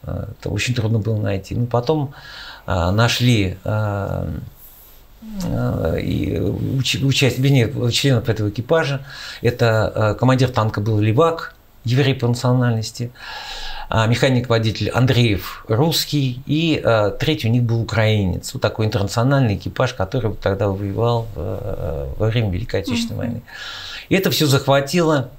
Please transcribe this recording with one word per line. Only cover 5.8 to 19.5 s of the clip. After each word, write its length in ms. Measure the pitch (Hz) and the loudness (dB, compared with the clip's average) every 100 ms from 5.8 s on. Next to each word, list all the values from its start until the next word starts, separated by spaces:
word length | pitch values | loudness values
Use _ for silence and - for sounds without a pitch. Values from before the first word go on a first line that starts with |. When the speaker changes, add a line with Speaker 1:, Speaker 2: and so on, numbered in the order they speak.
| 82 - | 0 -2
Speaker 1:
и 380 | - - - - | 0 -2 -2 0
уч-, 640 | - - 110 131 123 - | -2 -2 -2 -2 -2 0
участь-, 340 | 135 131 160 131 | 2 4 2 2
вернее, 340 | 139 139 110 117 120 | 4 4 2 0 -2
членов 360 | 110 139 123 - | 0 2 2 2
этого 200 | 104 104 | 0 -2
экипажа. 500 | 101 113 160 147 139 - - - - | -4 0 0 2 -4 -8 -16 -14 -2
Это, 500 | 113 117 120 110 104 | -2 2 2 2 0
э, 200 | - 107 101 | 0 0 2
командир 320 | 123 131 123 | 2 4 2
танка 300 | - 110 104 | 2 0 0
был 180 | 107 107 | 0 2
левак, 560 | 107 110 165 165 - - - - | 2 4 4 2 -8 -16 -20 -10
еврей 300 | 117 127 139 | 0 2 2
по 120 | 135 120 | 2 0
национальности, 840 | 120 127 127 123 113 110 - 120 - - - - - - - - | 0 2 4 4 0 -2 -8 -10 -10 -14 -14 -12 -10 -8 -10 -2
а 180 | - 110 | 0 2
механик-водитель 800 | 120 135 127 117 113 110 101 101 | 4 4 2 2 2 2 -2 -2
Андреев 760 | - 127 120 120 95 - - - | 2 4 4 4 2 -4 -14 -2
русский, 760 | 110 160 156 - 147 131 123 - | 2 2 0 -2 0 0 -4 -2
и, 360 | 151 165 151 | 0 2 2
э, 280 | - 110 104 - | 4 4 2 0
третий 280 | - 156 110 | -2 0 2
у 40 | |
них 100 | 123 | 2
был 180 | 120 117 | 2 0
украинец. 680 | 104 110 110 107 95 87 - | 0 2 2 4 2 -2 -6
Вот 80 | 123 | -4
такой 260 | 107 - 107 | -2 0 0
интернациональный 680 | 107 98 120 123 139 123 | 0 0 0 2 4 2